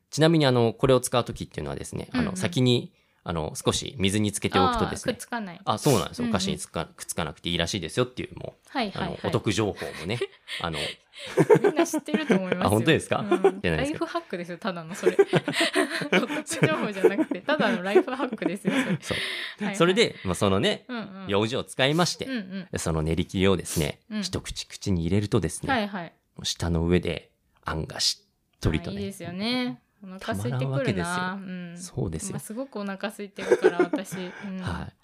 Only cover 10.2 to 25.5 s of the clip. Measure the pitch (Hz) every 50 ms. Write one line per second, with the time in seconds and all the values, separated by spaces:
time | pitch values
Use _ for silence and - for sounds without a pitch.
10.2 | - - - - _ - - - - 85 80 76 76 - - - _ _ _ -
11.2 | - 523 - - - - 440 - - 415 330 302 339 330 - 311 - - 302 311
12.2 | 311 285 214 185 190 185 - 180 185 190 98 107 - 160 156 107 90 - - -
13.2 | - - 349 359 - 403 285 285 - 90 - - 254 285 311 - 339 330 - 339
14.2 | 339 - - 180 175 170 180 165 - 220 180 175 165 160 185 - - - 185 -
15.2 | 392 - - - - - - - 330 - - 370 381 - 311 330 - 147 - 185
16.2 | 233 226 294 294 - - - - - - 311 - - - 208 190 - - - -
17.2 | 320 - - 185 - - 302 311 262 214 240 220 175 190 208 - - - 254 247
18.2 | 285 254 247 - - - 170 202 - 185 - 269 254 - 190 - - - - -
19.2 | - - - - - - - - 202 202 - 208 165 175 190 220 226 147 - -
20.2 | - 98 90 - - 101 98 98 117 202 208 - - _ 254 233 214 - 190 -
21.2 | 190 - 101 98 107 110 127 120 90 - - - 131 135 151 165 180 156 - -
22.2 | - 262 269 240 190 190 185 196 180 - - - - 90 82 80 78 78 82 82
23.2 | 85 - - 101 92 98 98 82 80 - - - 78 69 - - _ _ 220 214
24.2 | 196 180 185 - - - - - - _ - - - - 98 87 82 85 90 101
25.2 | 104 104 - 120 - 80